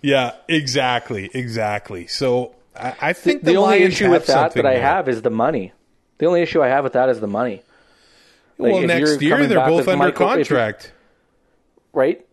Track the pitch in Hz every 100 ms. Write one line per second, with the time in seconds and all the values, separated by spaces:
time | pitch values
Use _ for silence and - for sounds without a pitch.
0 | 143 139 123 - - 165 139 127 127 123
1 | - 110 98 131 123 113 107 104 - 92
2 | 85 - 135 123 123 - _ - 123 127
3 | 143 180 170 285 156 185 202 202 185 -
4 | 196 170 - 135 156 143 139 127 135 180
5 | 143 117 117 110 123 151 92 _ _ _
6 | _ _ 156 175 170 165 131 135 135 127
7 | 131 117 107 101 123 98 _ _ _ _
8 | _ _ _ _ _ _ 123 190 170 170
9 | 151 147 147 269 285 190 131 165 127 180
10 | 143 - 185 254 139 139 110 101 - _
11 | _ _ _ _ _ _ _ _ _ 151
12 | 127 117 _